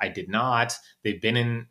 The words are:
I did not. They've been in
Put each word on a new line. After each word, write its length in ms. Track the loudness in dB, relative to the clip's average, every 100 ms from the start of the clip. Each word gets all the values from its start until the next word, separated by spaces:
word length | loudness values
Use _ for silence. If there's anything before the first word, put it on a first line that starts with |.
I 60 | -4
did 220 | -4 -4
not. 480 | 0 2 4 2 -2 -12 _
They've 180 | -4 -2
been 160 | 0 2
in 300 | 0 -2 -6